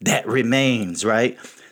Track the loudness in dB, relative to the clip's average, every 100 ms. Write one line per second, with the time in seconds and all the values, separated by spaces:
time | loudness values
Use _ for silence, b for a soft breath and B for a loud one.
0 | -2 -2 0 0 2 2 2 0 -2 -4
1 | 0 2 0 -2 B B B